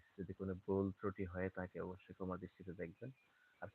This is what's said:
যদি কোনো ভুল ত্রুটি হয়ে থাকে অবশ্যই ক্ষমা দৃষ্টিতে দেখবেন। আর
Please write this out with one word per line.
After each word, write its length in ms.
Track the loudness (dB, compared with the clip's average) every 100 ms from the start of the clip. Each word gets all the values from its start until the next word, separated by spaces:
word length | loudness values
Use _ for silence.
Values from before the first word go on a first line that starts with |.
| -8 -6
যদি 160 | -6
কোনো 220 | -2 0 0
ভুল 360 | 4 6 6
ত্রুটি 340 | 4 0 0 0
হয়ে 240 | 2 0
থাকে 300 | 0 -2 -2
অবশ্যই 340 | -4 -6 -10
ক্ষমা 240 | -4 -2 -2
দৃষ্টিতে 360 | -4 -8 -8
দেখবেন। 380 | -4 -4 -4 -10 -10 _ -20 -20 _
আর 60 | -10